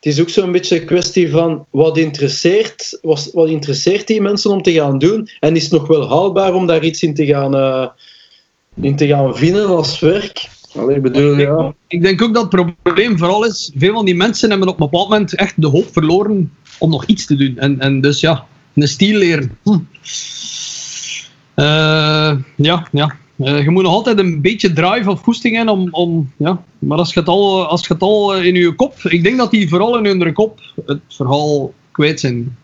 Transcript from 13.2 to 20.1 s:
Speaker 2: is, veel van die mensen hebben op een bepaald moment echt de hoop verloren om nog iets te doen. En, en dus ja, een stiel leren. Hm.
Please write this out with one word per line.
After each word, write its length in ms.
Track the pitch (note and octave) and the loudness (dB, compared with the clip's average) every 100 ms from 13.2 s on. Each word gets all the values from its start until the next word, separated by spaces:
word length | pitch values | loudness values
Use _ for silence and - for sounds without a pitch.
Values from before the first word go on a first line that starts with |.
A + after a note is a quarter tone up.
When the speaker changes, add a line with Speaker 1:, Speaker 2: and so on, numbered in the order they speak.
| F3 G3+ | 2 2
Speaker 2:
is, 280 | A3+ G3 - C#3 | 0 -4 -10 0
veel 160 | E3+ | 0
van 100 | A3 | 2
die 100 | G3+ F3 | 0 2
mensen 340 | G3+ - A3+ | 0 2 0
hebben 180 | G3+ F#3 | 2 0
op 120 | F#3 | 0
een 80 | D3 | 0
bepaald 180 | E3 G3 | 0 0
moment 260 | G#3+ G3 | 0 0
echt 260 | - G3 - | -2 -4 0
de 60 | D#3 | 2
hoop 240 | C#3+ - | 2 0
verloren 600 | - D#3 F3+ G#3 G#3 D#3 - _ - | 0 2 2 2 0 -2 -6 _ -4
om 120 | E3+ | -2
nog 140 | D#3 - | -2 0
iets 200 | G#3+ - | -2 0
te 100 | C#3+ | 0
doen. 220 | C#3 A#2+ | 0 0
En, 220 | C#3 C#3 | -2 0
en 200 | C3+ C3+ | 0 2
dus 200 | C3+ C#3+ | 2 2
ja, 240 | E3 D3 - _ _ | 0 0 -4 _ _
een 140 | - D3 | 0 0
stiel 300 | - G3 G#3+ | 0 0 2
leren. 400 | F3+ D#3+ B2+ - | 2 0 -2 -4
Hm. 160 | - G3+ - _ - | 0 0 0 _ -16